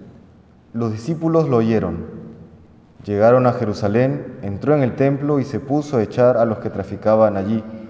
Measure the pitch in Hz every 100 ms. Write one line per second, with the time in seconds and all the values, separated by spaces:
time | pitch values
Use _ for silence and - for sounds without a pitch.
0 | - - - - _ _ _ 117 117 107
1 | 160 160 165 165 147 120 113 110 92 87
2 | - - - - - - - - _ -
3 | - 101 113 127 127 120 107 98 101 110
4 | 131 143 - - 101 101 127 151 123 -
5 | 139 139 147 143 120 - - 147 143 123
6 | 101 127 123 117 117 104 107 98 95 98
7 | 107 110 110 98 101 110 - -